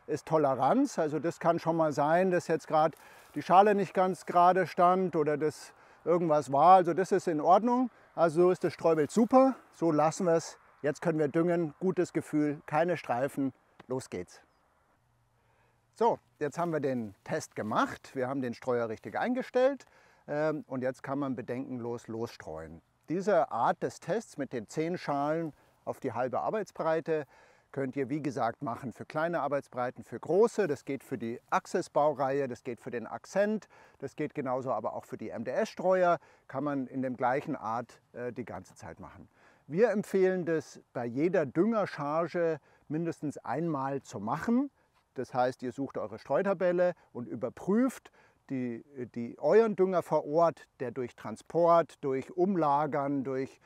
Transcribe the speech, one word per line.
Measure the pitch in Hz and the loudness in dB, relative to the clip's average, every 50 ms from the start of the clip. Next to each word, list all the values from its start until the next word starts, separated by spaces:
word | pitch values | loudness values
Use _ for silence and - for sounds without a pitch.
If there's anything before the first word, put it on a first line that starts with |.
| _ | _
ist | - 151 143 - | -6 -6 -6 -2
Toleranz. | - 160 160 147 135 135 117 131 139 190 254 285 247 - - | 0 2 2 4 2 2 2 2 2 4 2 2 0 0 -2
Also | 160 151 147 156 | -2 -2 -2 -2
das | 131 170 - - | -4 -4 -6 0
kann | - 165 170 170 | 0 0 0 2
schon | - 165 165 | 0 0 0
mal | 165 160 156 139 | 2 0 0 2
sein, | 147 143 151 165 175 190 190 | 2 2 4 4 4 4 4
dass | 180 175 - | 2 0 0
jetzt | - 160 147 - - | 0 -2 -2 -2 0
grad | 160 156 156 160 - - - - - - - - - | 2 4 4 4 2 -4 -12 -20 -20 -20 -20 -12 -10
die | 147 139 | -10 0
Schale | - 175 185 202 214 208 | 6 8 8 8 8 6
nicht | 202 190 - - | 4 2 0 0
ganz | 196 185 190 180 - - | 0 2 2 0 -4 -6
gerade | - 165 175 175 180 185 185 180 143 | 0 4 6 6 6 6 4 2 0
stand | - - 180 180 185 190 185 175 - | 2 4 4 4 4 4 0 0 0
oder | 165 147 151 151 | 0 0 2 0
dass | 143 156 151 - - - - - - - - - - _ | 0 0 -2 -2 -4 -12 -20 -20 -20 -20 -20 -20 -8 _
irgendwas | 156 170 175 175 165 151 151 131 127 139 | 0 2 2 4 2 2 2 2 2 4
war. | 139 156 175 190 | 6 8 10 10
Also | 190 180 170 165 | 10 8 4 0
das | 156 190 - | 0 0 0
ist | 208 180 - | 0 0 0
in | 185 165 151 | 0 -2 2
Ordnung. | 147 160 180 208 208 247 240 247 262 233 - - - _ _ | 6 6 6 6 6 4 2 0 0 -2 -4 -12 -20 _ _
Also | 160 165 175 147 170 180 | 0 0 2 4 4 4
so | 180 185 | 4 4
ist | - - | 2 0
das | 170 - | -4 -4
Streubild | - - 165 160 160 147 - | 0 2 2 4 4 2 2
super. | - 208 240 - - 254 262 269 240 - - _ - | 4 2 4 6 6 6 6 6 4 0 -8 _ -8
So | - 165 165 | -2 0 2
lassen | 156 147 147 160 156 - 196 | 2 4 2 2 0 0 2
wir's. | 170 165 165 - - - - _ _ _ _ - | 2 2 2 0 -4 -12 -18 _ _ _ _ -4
Jetzt | 143 151 - - | -4 -4 -2 -2
können | 175 160 156 | -2 0 2
wir | 151 143 | 0 0
düngen. | - 165 165 175 175 175 170 151 - - | 2 2 2 2 2 2 0 -2 -4 -2
Gutes | 175 185 180 185 175 - - | -2 0 0 0 -2 0 -2
Gefühl, | 160 - - - 151 151 147 143 160 - | -4 -4 -2 0 0 0 0 -2 -4 -6
keine | - 151 151 170 180 175 | -2 0 0 2 2 0
Streifen. | - - - 120 120 135 139 - 143 139 135 - _ _ _ _ _ - - | -4 -2 -4 -2 -2 -2 -2 -2 -2 -2 -2 -4 _ _ _ _ _ -10 -6
Los | 127 131 - - | -6 -6 -6 -6
geht's. | - 92 90 - - - _ _ _ _ _ _ _ _ _ _ _ _ _ _ _ _ _ _ _ _ _ _ _ _ _ _ _ _ _ _ _ | -8 -10 -10 -10 -14 -20 _ _ _ _ _ _ _ _ _ _ _ _ _ _ _ _ _ _ _ _ _ _ _ _ _ _ _ _ _ _ _
So, | - 220 233 151 - _ _ _ _ | 0 2 2 2 0 _ _ _ _
jetzt | 147 147 - 170 | -6 -6 -4 -4
haben | 170 175 160 | -4 -2 -2
wir | 151 | -2
den | 151 135 131 120 113 104 98 - _ | -2 -2 -2 -2 -4 -8 -10 -16 _
Test | - 185 156 - - _ | -6 -6 -6 -6 -8 _
gemacht. | - 107 107 120 190 262 262 - - - - - | -8 -6 -2 -2 -2 -2 -2 -4 -12 -16 -12 -6
Wir | 135 123 | -6 -4
haben | 123 139 143 131 | -4 -4 -4 -4
den | 120 113 | -6 -8
Streuer | - - 131 123 120 117 110 | -6 -4 -2 -2 -2 -2 -4
richtig | 110 - - 110 98 | -6 -10 -10 -8 -6
eingestellt. | 101 165 226 247 254 233 - - 247 254 269 285 254 - - _ _ _ _ _ _ _ | -4 -4 -2 -4 -4 -6 -2 0 2 2 2 0 -2 -8 -20 _ _ _ _ _ _ _
Ähm, | - 147 147 156 160 151 151 - | -8 -4 -2 -2 -2 -2 -4 -6
und | - 131 131 120 | -8 -8 -4 -4
jetzt | 131 131 - - | -4 -6 -6 -8
kann | 147 139 143 | -6 -6 -4
man | 143 135 127 | -4 -4 -6
bedenkenlos | 117 110 - 123 123 139 - 127 123 117 120 120 117 - - | -6 -6 -8 -8 -8 -8 -8 -8 -8 -6 -6 -8 -8 -8 -10
losstreuen. | 110 113 117 113 - - - - 78 80 82 80 82 82 - _ _ _ _ - | -6 -6 -6 -8 -8 -14 -14 -12 -12 -12 -12 -14 -16 -18 -20 _ _ _ _ -6
Diese | 156 190 180 208 196 165 143 - - | -6 -2 0 2 4 4 2 2 0
Art | 113 123 160 185 - | 0 0 0 0 0
des | 170 135 - - | -4 -6 -8 -8
Tests | - - 180 233 - - - | -6 -4 -4 -4 -4 -8 -10
mit | 147 139 - - | -10 -8 -6 -6
den | 120 104 - | -8 -10 -8
zehn | - 156 160 170 180 170 | -6 -4 -4 -4 -4 -6
Schalen | - - 143 139 139 147 156 165 165 156 - _ _ _ _ _ _ | -4 -4 -2 -2 -2 -2 -2 -2 -4 -6 -10 _ _ _ _ _ _
auf | 117 123 - | -10 -10 -6
die | - 131 110 | -6 -6 -2
halbe | 117 127 127 120 104 | -2 -2 -2 -2 -2
Arbeitsbreite | 73 131 185 220 190 - - - 170 160 160 165 - - 160 156 139 - - - - _ _ _ _ _ | -2 -2 -2 -4 -6 -6 -8 -4 0 0 0 0 0 -2 -2 -4 -4 -8 -14 -20 -20 _ _ _ _ _
könnt | - 135 139 131 120 | -6 -6 -4 -4 -2
ihr, | 143 135 113 | -4 -4 -2
wie | 143 156 | -4 -4
gesagt, | 131 147 113 131 117 117 117 - | -4 -4 -4 -2 -2 -2 -2 -4
machen | 143 123 117 107 - 117 - | -8 -8 -8 -8 -10 -12 -12
für | - 117 | -12 -14
kleine | - - 156 160 170 175 156 | -8 -4 -4 -2 -2 -2 -2
Arbeitsbreiten, | 131 143 143 139 - - - 123 123 127 127 - 113 | -2 -2 -2 -4 -4 -6 -6 -6 -6 -6 -6 -10 -14
für | - 123 110 | -14 -12 -12
große. | - - 160 190 226 226 - - 202 | -4 0 4 4 4 4 4 0 0
Das | 156 143 - - | 0 -2 -4 -4
geht | - 139 131 - | -6 -8 -8 -6
für | - 139 | -8 -8
die | 110 117 113 117 - - _ | -6 -6 -6 -8 -8 -6 _
Axis-Baureihe, | - 185 - - - 190 165 - - 156 147 151 147 117 143 131 139 143 139 123 | -2 -2 -2 -2 -4 -4 -4 0 0 2 2 2 2 0 -2 0 0 -2 -2 -4
das | 120 - _ | -6 -8 _
geht | 127 117 - | -10 -10 -10
für | - 131 | -10 -8
den | 120 120 110 | -8 -8 -8
Akzent, | - - 117 - - - 185 208 208 220 208 - - - - - - _ _ | -8 -10 -12 -14 -4 0 0 0 2 0 -4 -6 -10 -20 -20 -20 -20 _ _
das | 139 135 - | -12 -12 -6
geht | - 151 143 - | -6 -6 -4 -4
genauso | 151 127 131 127 135 123 131 120 | -6 -4 -4 -4 -4 -2 -2 -4
aber | 107 110 107 82 | -4 -4 -6 -8
auch | 110 - | -8 -10
für | - 131 | -12 -12
die | 107 110 101 | -10 -10 -10
M-D-S-Streuer. | 82 110 117 127 131 180 220 - - - 170 185 190 185 180 175 170 151 - - - _ _ - | -10 -8 -8 -4 -2 -2 -2 -2 -4 -2 0 2 2 4 4 4 2 2 -2 -10 -20 _ _ -10
Kann | - 131 147 | -8 -6 -4
man | 147 143 139 127 120 | -4 -4 -4 -6 -6
in | 131 135 127 | -6 -6 -6
dem | 131 123 | -6 -4
gleichen | 107 131 120 127 147 - 165 139 | -2 0 0 0 0 -2 -4 -8
Art, | - - 107 113 120 123 - - - _ _ - | -6 -6 -4 -4 -6 -6 -8 -16 -20 _ _ -14
äh, | - 123 123 110 | -10 -10 -10 -8
die | 127 113 | -10 -10
ganze | - 98 90 90 - - | -10 -12 -14 -14 -16 -20
Zeit | - - 87 82 - | -18 -18 -18 -16 -16
machen. | 90 73 - 90 78 - _ _ _ - _ _ _ - | -18 -20 -18 -20 -20 -20 _ _ _ -20 _ _ _ -6
Wir | 139 180 240 233 | 0 2 2 2
empfehlen | 196 208 - - - 190 185 185 185 185 165 | 2 -2 -4 -2 2 2 2 2 2 0 -2
das | 160 165 156 - - - - - _ _ | -2 -2 -2 -2 -6 -14 -20 -20 _ _
bei | 135 120 | -6 -6
jeder | 123 113 131 156 185 160 139 - | -4 -2 -2 -2 0 2 0 0
Düngercharge | 123 - 160 190 220 233 214 190 - - - 147 143 151 165 170 160 - 175 170 165 160 139 - _ _ _ _ - | 0 0 2 2 2 2 0 -2 -2 -4 -6 -6 -2 -2 -2 -2 -2 -2 -2 0 0 -2 -4 -8 _ _ _ _ -6
mindestens | 143 160 170 165 151 - - 143 - - | -6 -4 -4 -4 -6 -6 -6 -8 -8 -8
einmal | - - 117 147 170 170 156 135 131 135 139 139 - | -8 -6 -4 -4 -2 -2 -2 -4 -4 -4 -6 -6 -8
zu | - - 110 | -10 -10 -8
machen. | 98 110 131 156 - 233 233 247 294 277 - _ _ _ _ _ _ _ _ | -6 -4 -4 -4 -2 0 0 0 0 -2 -6 _ _ _ _ _ _ _ _
Das | 131 123 - - | -10 -10 -4 0
heißt, | 127 127 131 127 - 127 | 0 0 0 0 -4 -8
ihr | 123 113 | -8 -6
sucht | - 139 127 - | -6 -8 -6 -6
eure | 110 95 101 104 107 | -8 -8 -8 -10 -14
Streutabelle | - - 139 165 196 196 196 175 190 180 175 180 180 180 165 - _ _ - | -6 -2 -2 0 0 0 -2 0 0 0 2 2 2 0 0 -4 _ _ -12
und | 123 120 - | -12 -10 -10
überprüft | 131 117 127 120 - - - 180 196 226 254 262 - - - - _ _ _ _ _ _ _ - | -8 -6 -6 -8 -8 -6 -2 0 2 2 2 0 -2 -6 -14 -20 _ _ _ _ _ _ _ -8
die, | 135 131 127 123 117 117 - 143 143 135 123 107 - | -6 -4 -4 -4 -6 -8 -12 -16 -12 -12 -12 -10 -8
die, | 120 117 120 - - | -8 -8 -8 -8 -2
euren | - 147 180 220 226 220 202 | 0 4 6 6 6 4 2
Dünger | - 185 190 190 170 - | 2 2 2 2 0 0
vor | - 160 156 - | 0 0 -2 0
Ort, | 147 147 165 170 165 143 - - _ _ _ | 0 2 4 4 4 2 -2 -10 _ _ _
der | 131 120 | -8 -6
durch | 113 131 123 120 - | -4 -6 -6 -8 -8
Transport, | - - 117 107 - - _ - 160 175 165 170 170 156 - - _ - | -12 -12 -12 -12 -12 -14 _ 0 2 4 6 6 6 4 2 -6 _ -4
durch | 139 135 135 127 - - | -4 -4 -4 -4 -6 -2
Umlagern, | 180 175 196 202 170 156 147 139 143 156 151 127 147 139 139 143 139 123 | 0 0 0 2 0 2 2 2 2 0 0 -2 -2 -2 -2 -2 -2 -4
durch | 135 131 131 135 131 - _ _ | -4 -4 -4 -6 -6 -10 _ _